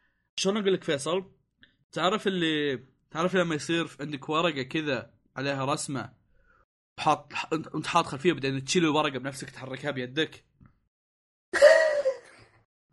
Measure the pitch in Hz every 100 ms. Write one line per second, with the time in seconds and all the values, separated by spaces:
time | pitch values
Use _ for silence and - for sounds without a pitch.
0 | _ _ _ - 190 214 196 180 - 143
1 | 143 185 185 _ _ _ - _ _ 165
2 | 170 208 208 185 160 156 147 127 - _
3 | _ 151 180 185 170 151 - 165 156 -
4 | 151 143 - 156 175 143 131 160 151 123
5 | - _ _ - 139 135 135 151 - 135
6 | 104 - _ _ _ _ _ _ _ -
7 | 160 147 - - - 156 160 156 147 175
8 | 160 139 175 143 135 135 131 180 160 147
9 | 151 131 135 135 139 - 127 131 147 131
10 | 123 135 156 - _ _ - _ _ _
11 | _ _ _ _ _ - 587 640 622 587
12 | 523 523 - - - _ _ _ _